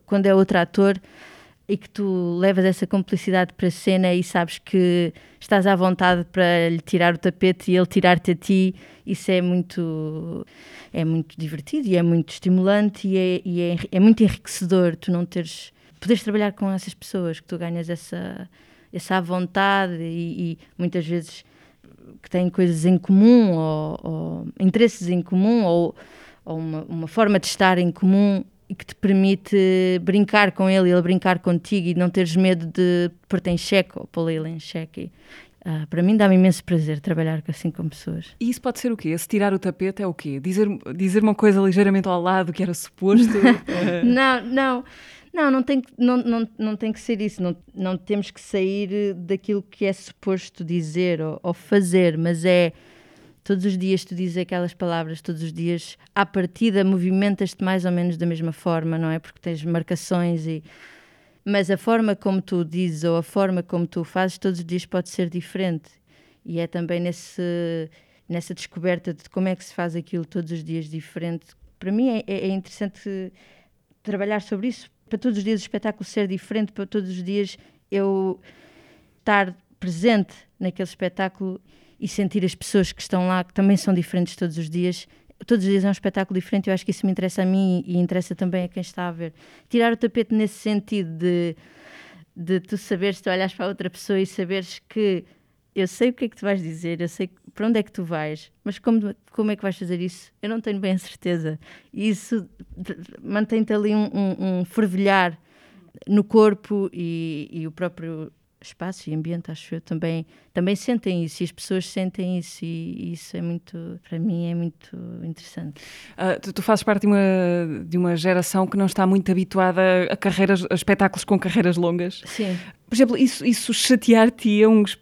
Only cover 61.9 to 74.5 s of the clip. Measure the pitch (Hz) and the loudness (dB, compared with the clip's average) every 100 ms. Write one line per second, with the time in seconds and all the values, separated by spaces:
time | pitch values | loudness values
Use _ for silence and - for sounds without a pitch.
61.9 | 226 220 196 202 190 - 185 160 170 180 | 2 2 0 0 -2 -2 -2 -2 -2 -2
62.9 | 156 170 165 160 202 196 185 170 175 170 | -2 0 0 -2 -2 0 -2 -4 -4 -4
63.9 | - 160 185 185 - 196 175 165 180 - | -6 -6 -2 -2 -2 -4 -4 -4 -6 -4
64.9 | 180 175 - 175 175 175 185 190 160 - | -6 -6 -4 -4 -4 -8 -6 -4 -4 -8
65.9 | _ _ _ _ _ - 170 170 175 165 | _ _ _ _ _ -10 -6 -6 -6 -4
66.9 | 175 175 165 - - 175 170 170 165 160 | -4 -4 -6 -12 -8 -4 -4 -4 -6 -8
67.9 | _ _ _ - 170 - 185 - - 175 | _ _ _ -8 -8 -8 -12 -12 -6 -4
68.9 | 175 180 151 - - 185 185 - - 175 | -4 -4 -10 -8 -4 -2 -4 -10 -8 -6
69.9 | 165 - 175 160 - 160 165 156 165 156 | -6 -6 -8 -6 -8 -6 -8 -8 -8 -8
70.9 | 160 156 - 170 170 _ _ - - 185 | -12 -12 -10 -6 -8 _ _ -20 -12 -4
71.9 | 208 262 226 - 196 190 190 180 - 202 | 0 0 -2 -4 -6 -4 -4 -6 -8 -10
72.9 | - 208 190 185 _ _ _ _ _ _ | -8 -10 -10 -10 _ _ _ _ _ _
73.9 | _ - 202 202 208 196 | _ -8 -4 -2 -4 -4